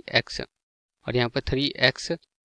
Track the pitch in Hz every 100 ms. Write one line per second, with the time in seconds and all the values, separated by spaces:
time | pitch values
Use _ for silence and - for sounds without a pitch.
0 | - 117 - - - _ _ _ _ _
1 | - 120 120 135 - 135 143 - 127 -
2 | - 170 _ _